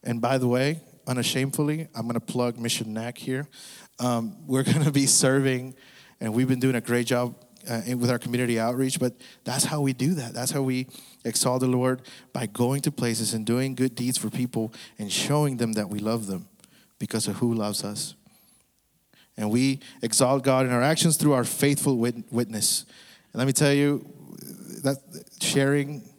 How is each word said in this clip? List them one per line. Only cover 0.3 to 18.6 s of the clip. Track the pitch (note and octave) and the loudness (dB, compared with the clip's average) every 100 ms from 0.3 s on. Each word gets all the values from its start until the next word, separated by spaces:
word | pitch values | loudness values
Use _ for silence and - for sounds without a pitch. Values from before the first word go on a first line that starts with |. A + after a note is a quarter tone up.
| C3+ | 2
the | B2+ | 4
way, | B2 C#3 D#3+ - - - | 4 2 -2 -8 -14 -4
unashamedly, | B2+ A#2 C3+ C3+ C#3 D3 D#3 D#3+ - | -2 0 0 -2 0 0 -2 -6 -8
I'm | A#2 | -4
gonna | A#2 | -4
plug | - B2 B2 A#2+ | -4 -2 0 -2
Mission | A#2 - A2 | -4 -4 -4
Knack | G#2+ A#2 A#2+ | -6 -6 -8
here. | - C3 D3 - - - - - | -4 -4 -4 -14 -20 -20 -20 -4
Um, | B2 A#2+ A2+ - D3+ | 0 0 -2 -8 -2
we're | C3 | 0
gonna | C3+ D#3 D3+ | 4 4 4
be | C#3 C#3 | 4 4
serving, | - C#3 C3+ C3+ B2+ C3 - - - - _ | 4 4 4 4 0 -4 -16 -20 -20 -20 _
and | A2+ A2 | -2 2
we've | B2+ | 2
been | C3 | 2
doing | C3 B2 | 2 0
a | |
great | - A#2+ A#2 | 0 0 2
job, | B2 B2 - - - - | 0 0 -6 -20 -20 -8
uh, | B2 G#2 | -6 -2
in, | B2 | 0
with | A#2+ | 2
our | A#2+ | 0
community | B2 A#2+ B2 A2+ | 0 -2 0 0
outreach, | A2+ B2 C3 C3 | 0 0 0 0
but | B2+ - - - | -2 -4 -20 -14
that's | - B2 - | -6 -2 -2
how | D3+ | 0
we | C#3 | 0
do | B2 C3 F3+ | 0 0 0
that. | A#2 | -4
That's | B2 B2+ | -6 -4
how | C#3+ | -2
we | C3+ B2+ B2+ - - - | -2 -2 -4 -12 -20 -10
exalt | A#2+ - C3 B2+ | -4 0 0 2
the | B2+ | 2
Lord, | B2+ B2+ B2+ - - - | 2 0 -2 -6 -20 -12
by | - A#2 | -8 -8
going | - A#2+ C#3 | 0 0 2
to | D#3+ | -2
places | C#3+ A#2+ A2+ A2 | -2 -2 0 -2
and | A2+ G#2+ | -2 0
doing | A#2+ C3+ B2+ | 0 0 0
good | B2+ A#2+ | -2 0
deeds | B2 B2 | -2 -2
for | G#2+ | -4
people | C3+ B2 A#2 A2 - - - | -4 -4 -2 -4 -8 -20 -10
and | G#2 | -6
showing | - - D3 D3 B2 | -4 0 0 0 0
them | A#2 | -2
that | G#2+ G2+ | -2 -2
we | G#2 | -4
love | G#2+ A#2 G#2 | -2 -2 -2
them | F#2+ - _ - _ _ _ | -8 -8 _ -20 _ _ _
because | - A2 G#2 | -4 -4 -2
of | G2 | -2
who | A#2+ | 0
loves | A2+ G#2 G2+ | 0 -2 -4
us. | G2+ G#2 - - _ _ _ _ | -6 -8 -10 -12 _ _ _ _